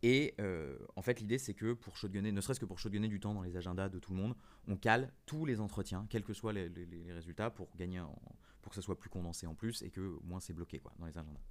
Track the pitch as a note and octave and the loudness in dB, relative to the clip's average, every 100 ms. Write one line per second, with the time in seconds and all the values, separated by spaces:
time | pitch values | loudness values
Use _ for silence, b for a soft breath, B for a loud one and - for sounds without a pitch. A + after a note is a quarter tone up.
0 | A#2 C3 D3 - G2+ F2 D2 C2+ - - | 10 8 8 2 0 0 -2 -6 -8 -2
1 | - B2 G#2+ B2 - G2+ A2 A#2 - - | 2 2 4 0 0 0 2 0 -2 -6
2 | G#2 G2 G#2 G2+ F#2+ C3 G2+ F#2+ A2 G2+ | -2 2 2 2 2 0 0 -2 0 2
3 | G#2+ G#2 G#2 G#2 F2+ F2+ F2+ F2+ G2 F#2 | 2 2 0 0 0 -2 -2 0 0 -2
4 | E2 F#2 G#2 B2 B B - G2 A#2 A2+ | -2 0 2 0 B B -2 2 6 6
5 | C3 - - D#3 D#3 A#2 G#2 - F#2+ F#2 | 6 -6 -6 -2 2 2 2 0 -2 -2
6 | G#2 A2+ G2+ G#2 A2+ G#2 F2 F2 E2+ E2+ | 0 -2 -2 -4 -2 0 -2 -6 -10 -10
7 | E2+ E2+ E2+ E2 A2 - F2+ F2+ F2+ F#2 | -8 -8 -8 -2 -2 -2 -12 -4 -4 -2
8 | E2 - - - B B - - F#2+ F#2 | -6 -10 -14 -16 B B -10 -6 -2 -2
9 | - F#2+ E2+ E2 E2+ D#2 A2+ A2+ - F#2+ | -2 -4 -2 -4 -6 -2 -2 -2 -6 -6
10 | F#2+ D#2+ - F2+ - D#2+ E2+ - - - | -4 -4 -6 -6 -6 -6 -6 -6 -10 -10
11 | E2 E2+ D2+ D2 - | -8 -8 -8 -8 -10